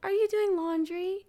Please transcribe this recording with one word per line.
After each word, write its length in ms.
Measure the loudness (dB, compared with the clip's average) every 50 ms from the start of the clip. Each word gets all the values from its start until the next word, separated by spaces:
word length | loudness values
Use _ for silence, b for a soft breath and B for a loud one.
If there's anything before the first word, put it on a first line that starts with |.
Are 80 | -4 0
you 180 | 0 2 2 2
doing 280 | 2 2 2 2 2
laundry? 680 | 0 0 0 0 0 -2 -2 -2 -6 -4 -4 -4 -6 -8